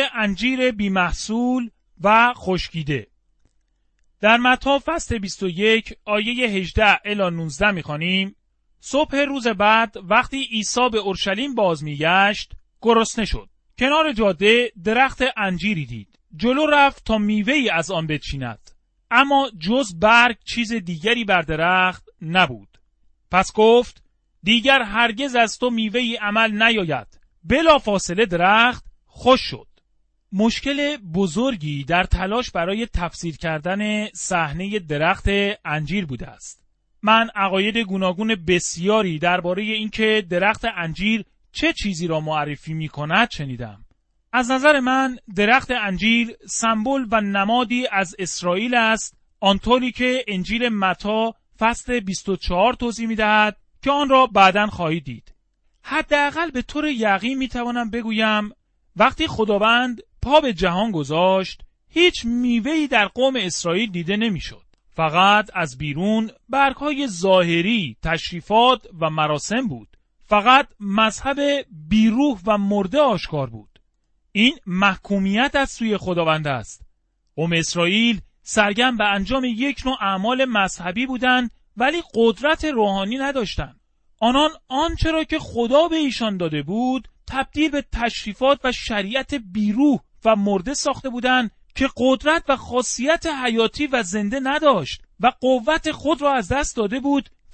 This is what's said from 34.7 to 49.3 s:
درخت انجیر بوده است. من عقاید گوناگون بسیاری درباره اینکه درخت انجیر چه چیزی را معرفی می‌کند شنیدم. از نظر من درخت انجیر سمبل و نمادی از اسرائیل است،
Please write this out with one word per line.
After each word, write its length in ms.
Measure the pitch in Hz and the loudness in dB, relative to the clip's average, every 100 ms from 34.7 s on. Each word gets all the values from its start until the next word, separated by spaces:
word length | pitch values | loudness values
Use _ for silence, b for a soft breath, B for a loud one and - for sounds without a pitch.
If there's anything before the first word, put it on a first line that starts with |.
| 208 | -6
درخت 460 | 165 147 160 190 196 202 202 208 | -4 0 0 2 0 0 0 -4
انجیر 420 | 165 151 147 196 165 | -6 -6 -2 -4 -4
بوده 200 | 123 - | -8 -12
است. 380 | 113 - - _ _ _ _ | -16 -20 -20 _ _ _ _
من 280 | 208 220 226 | 2 2 2
عقاید 440 | 208 196 190 208 226 | -2 0 0 0 -2
گوناگون 560 | 214 190 185 180 220 | -2 -2 -2 -2 -2
بسیاری 840 | 220 160 175 - 165 180 220 202 156 | -2 0 0 0 -4 0 2 2 0
درباره 440 | 175 180 175 180 | 0 0 -2 -4
اینکه 640 | 214 220 214 - 220 214 175 | -4 -4 -6 -2 0 0 0
درخت 340 | 175 190 220 233 190 | 0 0 0 -4 -6
انجیر 480 | 165 156 202 220 - _ _ | -8 -4 -2 -2 -4 _ _
چه 200 | - 311 | -4 -2
چیزی 340 | - 208 170 175 | -2 -4 -4 -4
را 140 | 160 | -4
معرفی 540 | 156 156 147 147 - | -2 -4 -4 -6 -8
می‌کند 560 | 160 156 - 151 180 233 | -8 -8 -8 -4 -2 -2
شنیدم. 540 | - 139 120 117 104 - _ _ _ _ | -4 -10 -10 -12 -16 -20 _ _ _ _
از 180 | 240 240 | -4 -2
نظر 300 | 262 285 294 | 2 4 2
من 380 | 254 262 262 247 - 190 | 2 0 -2 -6 -8 0
درخت 340 | 208 262 - | 2 2 2
انجیر 640 | 247 208 185 208 233 233 - - | -4 -4 0 2 2 0 -6 -12
سمبل 600 | - 226 220 214 269 240 | -4 0 0 0 -2 0
و 100 | 220 | -2
نمادی 640 | 202 196 196 240 240 247 254 | 0 0 0 0 0 -2 -2
از 300 | 196 190 - | -2 -2 -4
اسرائیل 560 | 185 - 175 180 233 | -8 -4 -2 -2 0
است، 420 | 247 220 220 - - _ | 0 2 0 -4 -16 _